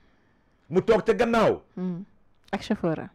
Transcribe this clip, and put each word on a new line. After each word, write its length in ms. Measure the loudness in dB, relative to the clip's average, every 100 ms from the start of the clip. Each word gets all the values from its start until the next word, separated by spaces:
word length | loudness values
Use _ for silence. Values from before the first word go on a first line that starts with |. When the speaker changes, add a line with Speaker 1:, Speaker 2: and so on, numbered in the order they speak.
| _ _ _ _ _ _ -2
Speaker 1:
Mu 100 | 0
toog 200 | 2 2
ca 80 | 2
gannaaw. 480 | 0 2 4 2 2 _ -8
Speaker 2:
Mm. 260 | -6 -6 -12 _ _ _ -10
Ak 100 | -8
chauffeur 360 | -4 -2 -2 -4
am. 100 | -8